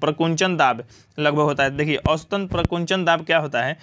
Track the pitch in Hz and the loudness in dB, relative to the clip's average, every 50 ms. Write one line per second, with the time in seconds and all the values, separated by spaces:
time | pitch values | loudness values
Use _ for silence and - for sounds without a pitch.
0 | 156 151 156 - 165 165 165 156 190 185 180 151 143 127 120 113 120 - - - | -2 -2 0 0 0 0 0 2 0 0 2 2 2 2 2 0 -6 -16 -18 -20
1 | _ _ _ - 151 147 147 151 151 147 143 135 139 135 139 139 147 156 147 - | _ _ _ -2 0 0 2 2 2 2 2 0 0 0 0 -2 -2 -2 -2 0
2 | - - 156 160 - - - 202 196 185 - 170 170 - 175 175 170 160 190 190 | 0 0 0 -2 -2 -4 -6 -4 -4 -4 -4 -2 -2 -2 -2 -2 -2 0 0 0
3 | 180 165 165 165 160 156 165 165 160 143 123 120 117 131 156 - | 2 2 0 0 2 2 0 0 0 0 -2 -2 -2 -4 -4 -8